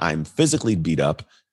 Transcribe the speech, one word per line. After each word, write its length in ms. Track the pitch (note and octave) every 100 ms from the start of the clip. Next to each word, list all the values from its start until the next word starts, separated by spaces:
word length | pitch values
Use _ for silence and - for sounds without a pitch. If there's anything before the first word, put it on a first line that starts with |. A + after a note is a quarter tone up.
"I'm 240 | E2+ D#2
physically 500 | D2+ - D#3 D#3 A2+
beat 240 | G2 E2 D#2
up." 240 | C#2+ - - _ _